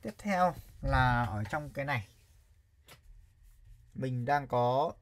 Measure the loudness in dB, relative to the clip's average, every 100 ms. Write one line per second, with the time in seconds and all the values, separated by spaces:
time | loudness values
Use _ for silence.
0 | -12 -10 -2 2 2 2 -14 -10 0 2
1 | 4 2 0 -4 -4 -6 -6 -8 -4 -4
2 | -6 -18 _ -20 _ _ _ _ -20 -20
3 | -20 -20 -20 _ -20 -20 -20 -20 -18 -8
4 | -4 -4 0 0 2 2 2 2 0 -2